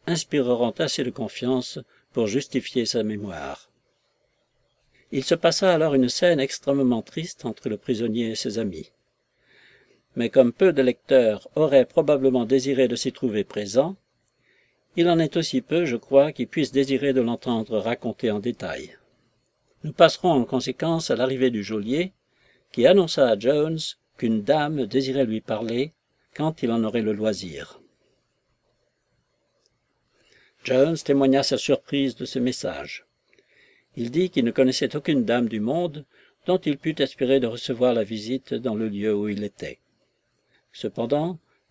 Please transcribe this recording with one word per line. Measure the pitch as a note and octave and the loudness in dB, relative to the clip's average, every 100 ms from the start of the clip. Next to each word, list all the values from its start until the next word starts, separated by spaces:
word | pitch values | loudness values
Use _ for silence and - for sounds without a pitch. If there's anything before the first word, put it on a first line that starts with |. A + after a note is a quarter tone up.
| - | -6
inspireront | E3 - D3 B2 A#2+ A#2+ - | -4 -2 -2 0 0 0 -2
assez | D#3 - | -4 -4
de | B2 | -6
confiance | A#2+ A2 - B2 B2+ - - - _ _ | -6 -10 -6 -2 -2 -4 -12 -18 _ _
pour | - G#2+ | -4 -2
justifier | A#2+ - C3 - B2+ A2+ | -2 -2 -6 -4 -2 -2
sa | A#2+ | -2
mémoire. » | G#2+ G#2 G2+ D#2+ C2+ - _ _ _ _ _ _ _ _ _ _ _ _ _ _ - | -4 -4 -8 -10 -10 -12 _ _ _ _ _ _ _ _ _ _ _ _ _ _ -8
Il | C3+ | -4
se | - E3 | 0 2
passa | E3+ D#3 F#3+ | 2 2 2
alors | E3 D#3 | 4 4
une | C#3 B2 | 2 2
scène | - F3+ D#3 | 2 2 2
extrêmement | C3+ - - C#3 B2+ A#2 | 0 -4 -2 0 2 0
triste | - - E3 - B2 | -2 -8 -10 -8 -10
entre | G#2+ B2 | -8 -6
le | G#2 | -6
prisonnier | - A2+ A#2 A2 A2+ | -4 -4 -2 -2 -4
et | G#2+ | -4
ses | A#2 G#2+ | -6 -4
amis. | G#2+ E2 - _ _ _ _ _ _ _ _ _ _ _ _ - | -6 -8 -16 _ _ _ _ _ _ _ _ _ _ _ _ -4
Mais | A#2 | 0
comme | C#3 B2 | 6 4
peu | - F#3+ | 6 2
de | C#3+ | 4
lecteurs | B2+ B2 - C3+ A2+ G#2 - D3+ | 2 0 4 4 4 0 -4 0
auraient | D3+ C3+ A#2+ | 4 6 4
probablement | - D3+ C#3+ C3 B2 | 2 2 4 4 2
désiré | A2+ C3+ C3 C3 B2 | 2 2 2 2 2
de | A#2+ | 0
s'y | C3+ | -4
trouver | - B2+ G#2 | -4 -2 -2
présents, | G2 G#2 G2+ A2+ D#3+ G3 _ _ _ _ _ _ _ _ _ - | -4 -6 -2 0 0 -2 _ _ _ _ _ _ _ _ _ 0
il | E3+ | 2
en | E3 | 4
est | D#3 E3+ | 2 0
aussi | D#3+ C3 | -2 -4
peu, | - D#3 E3 | -2 -2 0
je | A#2+ | -4
crois, | - C#3 D3 | 2 4 4
qui | C#3 A#2 | 0 -6
puissent | D#3+ C3+ | -2 -2
désirer | C3 C3+ C3 C#3+ | 0 0 0 0
de | C3 | 0
l'entendre | A#2 A#2+ B2+ A2+ A2 A2 | 0 -2 -2 -4 -2 -2
raconter | G#2+ A#2+ A#2+ - A2+ | -2 -4 -6 -4 -2
en | G#2 | -2
détail. | A#2 A2+ E2+ C#2 - - _ _ _ _ _ _ _ _ | -4 -6 -8 -10 -12 -20 _ _ _ _ _ _ _ _
Nous | D#3 | -6
passerons | - E3 - F#3 | 4 4 4 0
en | C#3+ | 2
conséquence | A#2 C3 C3+ - D#3+ E3 D#3 | 0 -4 -4 -6 -2 -2 -2
à | B2 | -2
l'arrivée | C3 C3 B2+ | -2 0 0
du | A2+ | 0
geôlier, | G2+ A2 G#2 C#3+ F#3 _ _ _ _ _ _ | -4 -6 -4 -4 -4 _ _ _ _ _ _
qui | - B2+ | 2 6
annonça | G3 D#3+ - B2+ | 6 4 2 2
à | G#2 | 2
Jones | A2+ D3+ D#3 D#3+ - - _ - | 2 2 0 -2 -8 -14 _ -6
qu'une | A#2 A2 | -2 -2
dame | G2+ D3+ D3 D3+ G#2+ | 0 0 0 -4 -2
désirait | B2+ C3+ C3+ A#2+ | -2 -2 -2 -2
lui | A2 | -2
parler | - G#2+ A#2 A#2 D3 _ _ _ _ - | -6 -6 -4 -4 -4 _ _ _ _ -4
quand | D#3 D#3 | -4 -2
il | B2 | -2
en | A#2 | 0
aurait | A2 A#2 | 0 -2
le | G#2+ | -2
loisir. | G#2 A2 F#2+ F#2 C#2+ D2 - _ _ _ _ _ _ _ _ _ _ _ _ _ _ _ _ _ _ _ _ _ _ _ _ _ _ _ _ | -2 -2 -4 -8 -12 -16 -20 _ _ _ _ _ _ _ _ _ _ _ _ _ _ _ _ _ _ _ _ _ _ _ _ _ _ _ _
Jones | A#2+ B2+ D3+ E3 | 0 4 4 2
témoigna | - C#3 C3+ C3+ | 0 2 4 4
sa | C3 C3 | 2 -2
surprise | - C3+ - C#3+ C3+ - | 0 -2 -2 -2 -2 -4
de | A#2+ | -8
ce | C3 | -4
message. | B2 B2 - C#2+ C#2 - _ _ _ _ _ _ _ _ _ - | -2 -2 -6 -8 -12 -16 _ _ _ _ _ _ _ _ _ -10
Il | A#2+ | -4
dit | D3+ F#3 | -2 0
qu'il | - A#2 | 0 0
ne | |
connaissait | B2 B2+ B2+ C3 D3 | 4 2 2 -2 -4
aucune | - C#3+ A2 | 0 0 2
dame | A#2+ A#2 | 0 0
du | A2 | -2
monde | A2 D#3 F3 D3 - _ _ _ - | -2 -2 -2 -6 -18 _ _ _ -2
dont | F3+ | -2
il | D#3+ C#3 | 0 -4
pût | D#3+ D3 | -4 -2
espérer | C3+ - B2+ C3+ | -2 -2 2 2
de | A#2+ | 0
recevoir | A#2+ - A#2+ B2 | -6 -6 0 2
la | A#2 | 2
visite | G#2 A2 G#2+ C3 - | -2 -6 -6 -8 -6
dans | A#2 B2 G#2+ | -6 -4 -4
le | A2 | -4
lieu | G2+ G#2+ G#2 | -2 -2 0
où | G#2 | -2
il | G2+ | -4
était. | G#2 - - - _ _ _ _ _ _ _ _ _ | -8 -10 -14 -16 _ _ _ _ _ _ _ _ _
Cependant, | - A2 - A#2+ C#3+ E3 F3 _ _ _ | -10 -8 -4 -2 0 -2 -6 _ _ _